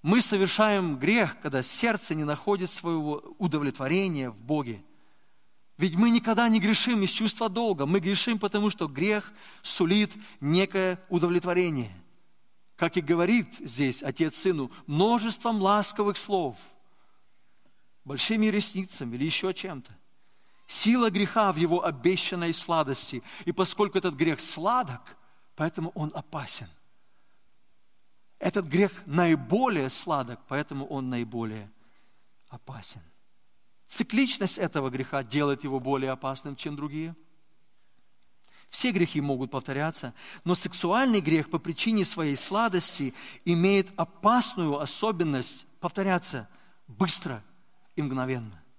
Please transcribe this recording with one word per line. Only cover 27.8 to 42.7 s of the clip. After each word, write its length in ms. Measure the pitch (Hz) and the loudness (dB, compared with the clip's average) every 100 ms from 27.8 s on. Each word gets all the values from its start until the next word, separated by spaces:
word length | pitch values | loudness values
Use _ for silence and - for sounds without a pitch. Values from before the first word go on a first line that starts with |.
| - - - - - - | -20 -20 -20 -20 -20 -4
Этот 280 | 185 202 165 | -2 -2 0
грех 260 | 160 202 - - | 2 2 0 -2
наиболее 840 | 151 175 156 117 202 254 180 131 | 2 4 2 2 2 2 2 0
сладок, 500 | - - 147 123 120 - | -4 -2 -2 -2 -10 -6
поэтому 380 | 135 147 139 135 | -4 -4 -8 -6
он 240 | 139 127 | -6 -4
наиболее 640 | 123 117 117 113 107 104 - - - - - - - - | -4 -4 -6 -6 -8 -14 -20 -20 -20 -20 -20 -20 -20 -20
опасен. 520 | 123 - 127 - 110 80 - - - - - - - - | -20 -16 -14 -14 -16 -20 -20 -20 -20 -20 -20 -20 -20 -6
Цикличность 720 | - - 214 262 - 190 - | -4 0 2 2 0 -2 -2
этого 320 | 175 160 131 | -2 -2 -2
греха 320 | 127 131 139 | -4 -4 -4
делает 400 | 110 139 147 139 | -2 0 2 0
его 160 | 143 135 | -2 -4
более 320 | 127 139 131 | -2 -2 -2
опасным, 440 | 131 135 135 147 139 | -4 -6 -8 -10 -10
чем 200 | 156 147 | -8 -8
другие. 400 | 147 151 165 165 - - - - - - - - - - - - - - - | -8 -6 -8 -12 -20 -20 -20 -20 -20 -20 -20 -20 -20 -20 -20 -20 -20 -20 -12
Все 220 | - 254 | -2 0
грехи 300 | 196 170 151 | 2 2 0
могут 280 | 143 131 127 | 0 -2 -2
повторяться, 640 | 135 123 139 156 - 127 - - - | -6 -4 -4 -4 -4 -12 -14 -20 -8
но 100 | 170 | 0
сексуальный 680 | 175 170 - 170 214 262 214 | 0 0 -2 0 2 4 2
грех 280 | 151 160 151 | 4 0 0
по 80 | 165 | -4
причине 480 | 160 160 226 214 180 | -4 -2 0 2 2
своей 300 | - 156 139 | 0 -2 0
сладости 800 | - 196 233 | 0 0 2